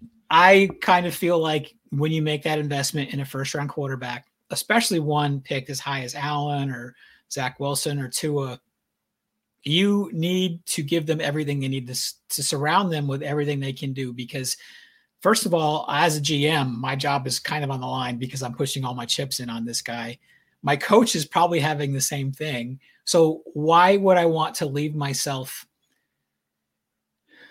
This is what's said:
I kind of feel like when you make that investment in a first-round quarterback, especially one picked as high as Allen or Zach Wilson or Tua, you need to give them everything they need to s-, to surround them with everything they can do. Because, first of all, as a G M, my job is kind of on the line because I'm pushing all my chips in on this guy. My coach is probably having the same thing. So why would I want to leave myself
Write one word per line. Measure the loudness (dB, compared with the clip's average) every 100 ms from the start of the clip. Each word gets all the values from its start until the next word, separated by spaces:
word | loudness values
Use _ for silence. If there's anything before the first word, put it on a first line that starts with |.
| -20 _ 2
I | 8 10 8 6 0
kind | 2 2 2
of |
feel | -2 2 2
like | 2 0 -4 _ _
when | -2 0
you | 0
make | 0 -2
that | -2 -2
investment | -2 -2 -2 -4 -4
in | -6
a | -6
first-round | -6 -6 -4 -6
quarterback, | -6 -6 -6 -8 -10 -12 _ _
especially | -6 2 2 4 0
one | 2 2 2 -2
picked | -4 -6 -4
as | -8
high | -6 -6
as | -6 -6
Allen | -4 -2 -2 -2 -4
or | -6 -12 -18 -20 _ _
Zach | -6 -6 -4
Wilson | -4 -2 -2 -4
or | -4
Tua, | -4 -2 -2 -4 -8 _ _ _ _ _ _ _ _ _ _
you | 0 2 4 2 0
need | -2 0 0 0 -4 -6
to | -6
give | -2 -2 0
them | -2
everything | -2 -2 -2 -2
they | -2
need | -4 -6
to |
s-, | -6 -8 -10 -10
to | -6
surround | -2 0 2 2 2
them | -2 -2
with | -4
everything | -4 -2 -2 -2
they | -4
can | -6 -6
do. | -6 -8
Because, | -8 -8 -6 -6 -8 -12 -20 -20 _ _ _
first | 2 2 2
of |
all, | 2 2 0 0
as | 2 2 2
a |
G | 0 2 2
M, | 2 0 -2
my | -4 -2
job | 0 -2 -2
is | -4
kind | -4 -4
of | -2
on | -4
the | -4
line | -4 -4 -4
because | -6 -6
I'm | -8 -4
pushing | -4 -2
all | -4 -6
my | -4
chips | -4 -4 -6
in | -8
on | -8 -6
this | -6
guy. | -6 -8 -8 -12 _ _ _ _
My | -2 0
coach | 4 6 6 2
is | -2
probably | 2 2 2
having | 0 0 -2
the | -2
same | -2 -2 -4
thing. | -6 -6 -6 -8 -10 _ _ 2
So | 4 4 2 -8
why | -2 4 6 8 6
would | 6 6
I | 6
want | 2 0 -2
to | -4
leave | -2 -2 -2
myself | -2 -2 -4 -4 -8 -14 -18 _ _ _ _ _ _ _ _ _ _ _ _ _ _ _ _ -20 -20